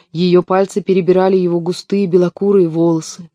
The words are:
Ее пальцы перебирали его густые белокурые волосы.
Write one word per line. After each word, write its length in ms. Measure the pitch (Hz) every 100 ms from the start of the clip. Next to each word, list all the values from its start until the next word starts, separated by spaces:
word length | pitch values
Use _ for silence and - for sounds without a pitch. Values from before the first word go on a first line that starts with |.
| _
Ее 300 | 160 180 180
пальцы 400 | 170 185 196 208
перебирали 540 | 170 190 175 185 190 190
его 240 | 180 170
густые 460 | 170 180 - 202 196
белокурые 640 | 175 175 - 196 202 170
волосы. 600 | 160 170 160 156 - 170